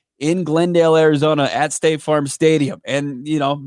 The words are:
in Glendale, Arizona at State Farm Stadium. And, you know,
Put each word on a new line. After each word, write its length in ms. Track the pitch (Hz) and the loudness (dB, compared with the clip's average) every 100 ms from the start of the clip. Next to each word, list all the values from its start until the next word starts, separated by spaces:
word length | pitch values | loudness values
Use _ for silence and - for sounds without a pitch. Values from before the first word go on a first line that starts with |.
| _ - | _ -6
in 280 | 147 180 156 | -2 -2 -2
Glendale, 500 | 160 175 170 165 160 | -2 0 2 4 4
Arizona 540 | 156 147 151 147 135 | 4 2 2 0 0
at 220 | 117 151 | -2 -4
State 280 | - 160 156 | -2 -2 -2
Farm 260 | - 151 143 | -2 -2 -2
Stadium. 520 | - 160 156 139 85 - | 0 2 2 0 -6 -6
And, 420 | 139 143 127 147 | -4 -4 -8 -6
you 100 | 156 | -2
know, 240 | 139 147 | -2 -4